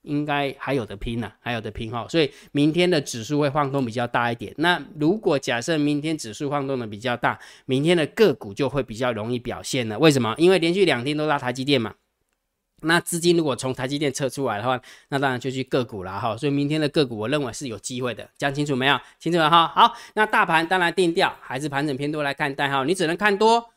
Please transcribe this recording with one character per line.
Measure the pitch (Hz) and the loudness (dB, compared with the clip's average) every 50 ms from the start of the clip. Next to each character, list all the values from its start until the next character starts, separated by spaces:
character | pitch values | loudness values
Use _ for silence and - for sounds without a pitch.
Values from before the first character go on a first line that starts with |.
应 | _ - 147 147 147 | _ -4 -4 -4 -2
该 | 151 143 143 143 139 - - | -2 -2 -2 -2 -2 -4 -6
还 | - 139 | -6 -4
有 | 139 135 110 | -2 -2 -4
得 | 98 101 | -6 -8
拼 | 101 - 123 117 117 | -8 -6 -6 -4 -6
啊， | 110 92 - _ | -6 -8 -12 _
还 | _ 117 | _ -6
有 | 120 117 | -6 -4
得 | 107 113 | -6 -8
拼 | - - 117 110 | -10 -8 -10 -8
哈。 | 120 117 110 - | -6 -8 -8 -2
所 | - 170 | 0 0
以 | 156 135 - - - - | 0 0 -2 -14 -20 -4
明 | - 143 143 156 | 0 2 4 4
天 | 156 175 180 180 | 4 4 2 4
的 | 180 151 | 2 0
指 | 135 - - 117 | 0 -4 -10 -10
数 | 110 - 147 143 | -6 -2 0 0
会 | 151 139 | 0 0
晃 | 131 156 143 135 | 0 0 -2 0
动 | 135 139 131 | 0 -2 -2
比 | 117 | -2
较 | 107 123 123 | -2 -4 -4
大 | 120 - 127 120 120 | 0 0 0 0 0
一 | 120 | -2
点。 | - 107 - - | -4 -8 -12 -6
那 | - 156 175 180 156 139 - - 151 | -2 0 0 0 0 -4 -12 -6 0
如 | 147 160 202 | 0 0 0
果 | 220 - 190 151 139 | 2 2 0 0 0
假 | - - 123 120 | 0 -2 -2 -2
设 | 123 - 165 | 0 0 0
明 | 151 147 147 147 143 | 2 2 0 0 0
天 | 143 160 165 | -2 -4 -4
指 | 156 - 113 | -4 -6 -12
数 | 107 - 156 139 | -8 -6 -6 -4
晃 | 143 143 139 | -2 -4 -2
动 | 135 135 127 | -4 -4 -4
的 | 117 | -6
比 | 107 107 101 | -8 -10 -6
较 | 113 123 120 | -4 -4 -4
大， | 117 - 135 110 - - - - - _ | 0 0 -2 -2 -2 -12 -20 -20 -16 _
明 | - 131 135 | 0 0 2
天 | 147 165 180 | 4 4 4
的 | 170 147 | 4 2
个 | 143 - - 220 185 | -2 4 4 4 4
股 | 131 - - 104 98 | 4 0 -6 -12 -4
就 | - 143 | -2 -2
会 | 127 131 143 | -2 0 -2
比 | 127 - 110 | -4 -4 -6
较 | 107 127 123 | -4 -2 -2
容 | 120 107 107 117 | -2 -2 -4 -4
易 | 123 120 | -4 -4
表 | - 117 98 82 | -4 -6 -8 -8
现 | - - - 131 117 110 | -6 -4 -4 -2 -2 -4
了。 | 107 107 | 0 4
为 | 151 160 | 6 6
什 | 143 135 | 6 6
么？ | 117 110 113 - | 2 0 2 4
因 | 165 185 | 4 4
为 | 190 175 | 6 4
连 | 165 165 | 2 0
续 | 175 202 190 | 2 4 4
两 | 165 131 120 120 | 4 2 0 0
天 | 143 151 | -4 -2
都 | 151 151 | -2 0
拉 | 156 147 143 | 0 -2 -2
台 | 123 127 | -2 -4
积 | 123 131 131 | -4 -4 0
电 | 139 143 127 | 2 2 2
嘛。 | 113 101 - _ _ _ _ _ _ _ _ _ _ _ _ _ _ _ _ _ | 2 -2 -8 _ _ _ _ _ _ _ _ _ _ _ _ _ _ _ _ _
那 | - 156 165 170 | 0 2 2 2
资 | - - 170 170 | 0 -2 -4 0
金 | 165 175 170 | 2 4 4
如 | 170 160 | 4 2
果 | 147 123 | 0 -2
从 | 117 - 131 123 | -2 -4 -6 -4
台 | - 127 | -4 -6
积 | 131 143 143 | -6 -4 -2
电 | 156 139 | -2 -2
撤 | 127 - 143 | -2 -2 -6
出 | 127 - 143 135 | -4 -4 -4 -2
来 | 120 104 | -2 -2
的 | 104 110 | -2 -2
话， | 127 127 120 - - - - _ _ | -2 -4 -4 -6 -14 -20 -20 _ _
那 | 147 139 | -4 -2
当 | 139 135 | 0 0
然 | 127 120 | -2 -2
就 | - 135 | -4 -6
去 | 127 135 127 | -4 -4 -4
个 | _ - 139 123 | _ -2 -2 -2
股 | - 113 101 | -2 -6 -10
啦 | 90 92 95 101 | -10 -8 -8 -4
哈。 | 117 117 104 | -4 -4 -4
所 | 117 151 143 | -2 -2 -2
以 | |
明 | 139 143 143 | 0 0 0
天 | 143 151 156 | 0 0 0
的 | 151 143 | -2 0
个 | - 170 147 | 2 0 0
股， | 120 120 104 | 0 -2 -6
我 | 107 117 | -4 -2
认 | 143 151 139 | -2 -2 -2
为 | 117 | -4
是 | 113 - 151 127 | -8 -8 -10 -10
有 | 107 92 | -10 -10
机 | - - 127 123 | -10 -10 -8 -6
会 | 127 123 110 | -6 -6 -6
的。 | 104 101 - _ _ | -8 -14 -18 _ _
讲 | 147 143 139 | -4 -2 -2
清 | 147 147 | -2 -2
楚 | 143 143 | 0 0
没 | 123 131 | 2 4
有？ | 139 139 127 - - _ _ | 2 2 2 -2 -12 _ _
清 | - 160 | -4 0
楚 | 170 170 | 2 2
了 | 160 147 | 4 6
哈。 | 170 170 165 151 | 6 6 6 4
好， | - 180 220 226 - - - - _ | 6 6 6 6 4 -4 -20 -8 _
那 | 214 214 | 0 0
大 | 208 - 226 202 | 2 4 2 2
盘 | 180 165 160 165 | 4 4 2 2
当 | 165 185 185 | 2 2 2
然 | 175 170 165 | 2 2 2
定 | - 185 165 | 2 2 2
调 | 170 185 175 123 - - | 4 2 0 0 0 -6
还 | - - 120 131 | -12 -8 -8 -6
是 | 147 151 | -6 -4
盘 | 139 139 147 | -2 -2 -2
整 | 151 135 | -2 -2
偏 | 127 143 147 | -4 -4 -4
多 | 151 151 | -4 -2
来 | 147 139 | -4 -4
看 | 135 - 156 143 135 | -2 -2 -4 -4 -2
待 | 147 143 135 | -2 -2 0
哈。 | 139 135 131 | 0 0 0
你 | 147 185 | 0 0
只 | 185 170 | 0 0
能 | 156 170 | -2 0
看 | 180 202 208 202 | 0 2 2 2
多 | 196 220 220 226 233 226 - _ | 4 4 4 4 4 2 -6 _